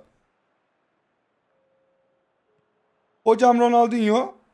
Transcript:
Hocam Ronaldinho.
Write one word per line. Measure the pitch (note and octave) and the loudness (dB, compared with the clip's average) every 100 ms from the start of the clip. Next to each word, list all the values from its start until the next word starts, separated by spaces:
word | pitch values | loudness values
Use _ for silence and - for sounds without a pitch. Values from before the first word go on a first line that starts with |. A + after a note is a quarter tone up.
| _ _ _ _ _ _ _ _ _ _ _ _ _ _ _ _ _ _ _ C5+ _ _ _ _ _ _ _ _ _ _ _ _ | _ _ _ _ _ _ _ _ _ _ _ _ _ _ _ _ _ _ _ _ _ _ _ _ _ _ _ _ _ _ _ _
Hocam | A3 A3+ B3 A#3+ | -4 0 2 2
Ronaldinho. | A#3+ A#3+ A#3 A#3+ G#3+ A3+ G4 - _ | 2 0 0 -2 -2 -2 -4 -10 _